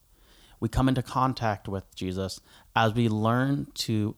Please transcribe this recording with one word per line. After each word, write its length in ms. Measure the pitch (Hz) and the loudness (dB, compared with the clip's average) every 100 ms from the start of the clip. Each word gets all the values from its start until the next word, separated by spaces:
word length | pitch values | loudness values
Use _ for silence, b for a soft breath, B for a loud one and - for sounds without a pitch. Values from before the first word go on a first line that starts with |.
| _ b b b b b | _ b b b b b
We 100 | 117 | -2
come 180 | - 131 | 2 2
into 140 | 127 | 2
contact 680 | - 131 131 123 113 101 - | 0 0 0 0 -2 -2 -4
with 260 | 98 - | -8 -8
Jesus 460 | - 92 92 95 - B B B | -8 -6 -4 -4 -8 B B B
as 200 | - 113 | 2 2
we 120 | 107 117 | 4 2
learn 600 | 107 110 123 135 143 139 | 2 2 2 0 -2 -4
to 420 | - - 110 104 | -8 -2 0 -2